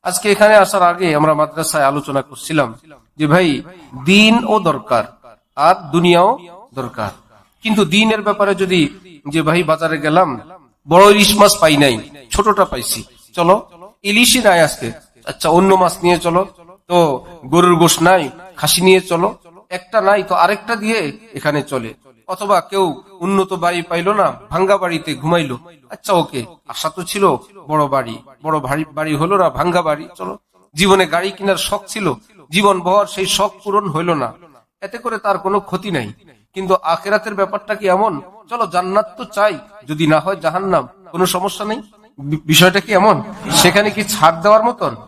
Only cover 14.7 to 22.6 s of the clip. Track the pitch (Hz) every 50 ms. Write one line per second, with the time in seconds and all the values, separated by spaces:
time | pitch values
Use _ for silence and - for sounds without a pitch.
14.7 | - - 127 113 113 - _ _ _ _ _ 139 135 _ - 160 165 170 190 190
15.7 | 190 185 180 165 - - 170 175 175 170 175 170 165 180 196 190 _ _ 170 170
16.7 | 185 _ _ - 175 175 165 151 135 123 - - - 170 127 127 151 175 175 180
17.7 | 175 160 170 160 - - 165 175 190 180 151 127 127 - - - - - - 147
18.7 | - - 180 190 185 185 185 - 175 165 180 208 226 _ _ 170 170 190 208 _
19.7 | 185 180 - _ - 220 190 196 208 202 180 - 180 180 170 180 208 208 - -
20.7 | 233 208 208 214 226 220 165 143 139 - - - - 139 - 151 147 147 135 -
21.7 | 139 127 113 110 107 _ _ 135 _ _ _ - 185 - 208 196 208 180